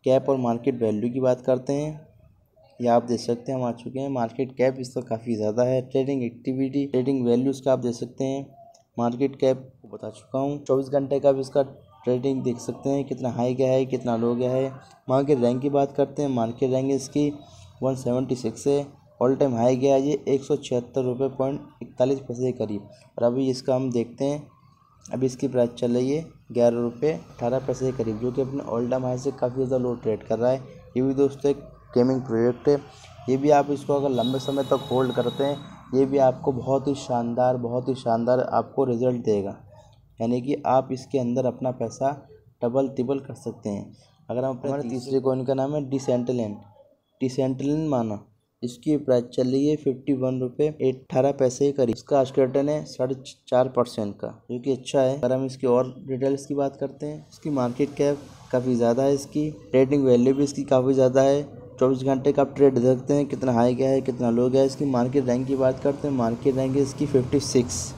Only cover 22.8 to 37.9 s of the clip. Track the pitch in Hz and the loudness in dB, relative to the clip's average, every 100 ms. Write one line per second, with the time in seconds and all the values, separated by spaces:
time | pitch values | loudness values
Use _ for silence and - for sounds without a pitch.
22.8 | - - _ - 120 123 131 131 - 127 | -10 -20 _ 0 0 2 -2 -2 -2 0
23.8 | 131 117 117 - 139 147 143 _ _ _ | 0 -2 -4 -4 -4 -4 -10 _ _ _
24.8 | _ _ - 120 131 127 139 123 120 120 | _ _ -10 -2 -2 -2 -2 0 0 0
25.8 | 123 120 127 147 160 - _ 120 120 120 | -2 0 0 -2 -6 -20 _ 2 2 2
26.8 | 120 120 151 165 - - 120 131 135 123 | -4 -2 -2 -2 -10 -6 -2 -2 -2 -2
27.8 | 131 127 113 107 123 127 135 139 - 117 | -2 -2 -4 -2 -2 -2 -4 -4 -4 -4
28.8 | 120 131 127 127 139 135 123 127 127 131 | -2 -2 -2 -2 -4 -2 -4 -2 0 0
29.8 | 123 117 113 104 - 110 123 131 131 - | 0 -2 -2 -4 -2 0 0 0 -6 -20
30.8 | - 123 135 135 139 135 143 143 - - | -6 0 0 2 0 2 -2 -2 -6 -20
31.8 | - 123 127 131 127 113 120 120 - 143 | -2 2 4 2 0 2 2 2 2 0
32.8 | - - - - - 135 147 143 139 139 | -2 -20 -20 -12 -2 0 4 4 4 -4
33.8 | - 143 139 123 117 135 131 139 127 135 | -2 0 0 0 0 -2 -2 -2 0 -2
34.8 | - 123 127 123 120 127 139 139 - - | 0 0 0 0 -2 -2 -2 -4 -10 -20
35.8 | - 127 135 139 131 131 143 127 123 135 | -4 0 2 4 4 2 -4 -4 0 0
36.8 | 131 139 - 123 117 120 127 127 117 123 | 0 -4 -2 -2 -2 0 2 0 -2 -4
37.8 | 131 | -4